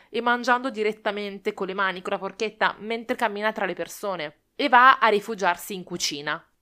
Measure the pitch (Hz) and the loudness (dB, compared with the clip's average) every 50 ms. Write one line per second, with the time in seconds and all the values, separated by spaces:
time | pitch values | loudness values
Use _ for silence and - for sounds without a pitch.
0 | - _ - 226 233 240 240 240 240 247 247 247 254 269 220 208 214 214 214 214 | -14 _ -6 -4 0 0 0 0 2 2 0 2 0 -2 -4 -2 -2 -2 -2 -2
1 | - 220 202 208 208 202 196 202 - 214 208 - 196 180 185 202 196 190 180 180 | -4 -4 -4 -4 -6 -8 -8 -8 -6 -6 -6 -4 -6 -6 -2 -2 -2 -2 -2 -4
2 | 185 - 196 190 180 196 190 - 226 214 214 - 202 180 - - 202 214 226 233 | -6 -6 -6 -4 -4 -8 -8 -6 -6 -6 -2 0 0 0 0 -2 -6 -6 -6 -6
3 | 240 - 254 - 240 220 202 202 208 214 214 220 208 185 175 175 165 - - - | -4 -6 -4 -2 -2 -2 -2 -2 -2 -2 -2 -2 -2 -4 -4 -6 -8 -10 -10 -8
4 | - 208 190 170 151 151 - _ _ _ _ - 269 285 240 240 247 262 269 - | -6 -6 -6 -6 -6 -8 -10 _ _ _ _ -4 2 6 8 8 10 10 8 8
5 | - 226 214 208 202 - 226 185 196 180 175 175 - - 208 185 175 - 175 175 | 6 4 4 2 0 -2 -4 -2 0 0 0 0 -4 -10 -10 -10 -10 -8 -6 -4
6 | - - 156 143 147 151 151 165 - _ _ _ | -4 -4 -4 -4 -4 -4 -4 -6 -6 _ _ _